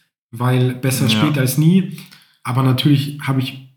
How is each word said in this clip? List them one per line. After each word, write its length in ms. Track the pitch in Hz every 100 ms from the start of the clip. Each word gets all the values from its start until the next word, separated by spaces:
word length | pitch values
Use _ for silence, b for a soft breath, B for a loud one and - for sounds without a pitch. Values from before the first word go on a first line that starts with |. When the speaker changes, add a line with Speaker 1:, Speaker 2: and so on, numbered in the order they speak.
| B _ _
Speaker 1:
weil 440 | 117 123 127 127
besser 320 | 127 135 113 107
Speaker 2:
Ja. 40 | 107
Speaker 1:
spät 180 | 151 143
als 200 | 127 151
nie. 400 | 156 190 185 B B B B B
Aber 180 | - 123
natürlich 560 | 131 127 156 143 147 -
habe 180 | - 131
ich 280 | 127 - -